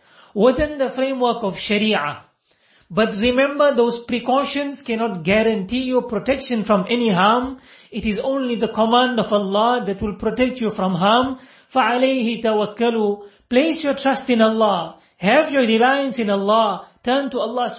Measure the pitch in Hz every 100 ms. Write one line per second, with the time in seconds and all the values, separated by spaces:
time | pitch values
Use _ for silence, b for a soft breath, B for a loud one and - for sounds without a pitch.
0 | b b b 208 240 269 302 294 254 254
1 | 269 262 240 233 196 165 - 208 220 190
2 | 147 - - _ b b b b b 170
3 | 214 196 240 247 277 285 285 240 233 233
4 | - 240 - 269 269 285 285 269 - 226
5 | 226 180 156 214 226 208 185 247 254 254
6 | - 202 - 269 - 233 202 202 185 240
7 | 226 180 202 240 262 269 B B B -
8 | 220 202 269 269 254 220 220 214 226 240
9 | 247 233 - 208 196 196 233 247 190 196
10 | 214 185 220 214 254 254 220 - 185 170
11 | 196 233 262 254 B B B 262 220 247
12 | 262 262 226 226 220 214 208 - 233 226
13 | 208 202 B B - 247 320 - 285 277
14 | 269 - - 233 220 220 214 185 165 -
15 | b b 180 277 302 269 226 226 254 277
16 | 269 240 208 196 196 220 214 180 B B
17 | 240 269 277 247 233 247 240